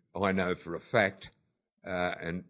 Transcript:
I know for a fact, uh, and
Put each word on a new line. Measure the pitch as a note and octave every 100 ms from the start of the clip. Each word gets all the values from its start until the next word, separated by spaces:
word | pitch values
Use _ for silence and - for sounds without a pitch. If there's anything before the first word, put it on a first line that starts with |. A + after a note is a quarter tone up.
| _ -
I | G2
know | F#2+ F2+ F2+
for | E2
a | E2+
fact, | - A#2 G2 F#2+ - - _ _ _ _ -
uh, | F#2 F2+ -
and | E2 F2 -